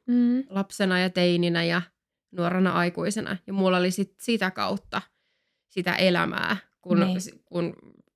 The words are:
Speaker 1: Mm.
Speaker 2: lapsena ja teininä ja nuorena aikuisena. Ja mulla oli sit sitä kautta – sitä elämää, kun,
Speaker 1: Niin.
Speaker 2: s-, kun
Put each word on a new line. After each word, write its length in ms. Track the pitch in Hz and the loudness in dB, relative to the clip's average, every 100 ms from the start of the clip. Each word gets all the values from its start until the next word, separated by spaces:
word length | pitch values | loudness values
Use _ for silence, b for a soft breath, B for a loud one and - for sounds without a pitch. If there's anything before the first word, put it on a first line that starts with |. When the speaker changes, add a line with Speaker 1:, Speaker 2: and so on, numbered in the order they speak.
| - | -2
Speaker 1:
Mm. 360 | 240 240 247 269 | 2 2 2 -2
Speaker 2:
lapsena 500 | 190 196 - 196 180 | -6 -6 -2 0 2
ja 100 | 185 | 0
teininä 540 | 180 180 175 175 170 | 2 2 4 2 0
ja 180 | 170 170 175 _ _ _ _ | 0 -2 -4 _ _ _ _
nuorena 400 | 185 175 180 185 | -4 -2 2 2
aikuisena. 680 | 175 175 175 170 208 - 190 - | 2 0 -2 -4 -4 -6 -8 -6
Ja 60 | |
mulla 240 | 196 185 180 | 0 2 2
oli 140 | 180 | 2
sit 240 | 185 196 _ | 0 -4 _
sitä 300 | - 233 190 | -4 -2 -2
kautta – 500 | 202 202 196 - 214 - _ _ _ _ _ _ | -4 -4 -4 -6 -8 -8 _ _ _ _ _ _
sitä 260 | - 180 - | -6 -2 0
elämää, 600 | 185 175 170 - - 202 - _ | 2 2 0 -2 -4 -4 -8 _
kun, 180 | 180 185 | 0 2
Speaker 1:
Niin. 220 | 190 185 | 2 0
Speaker 2:
s-, 140 | 185 - _ | -6 -14 _
kun 300 | 175 170 - - - _ | -6 -6 -8 -18 -20 _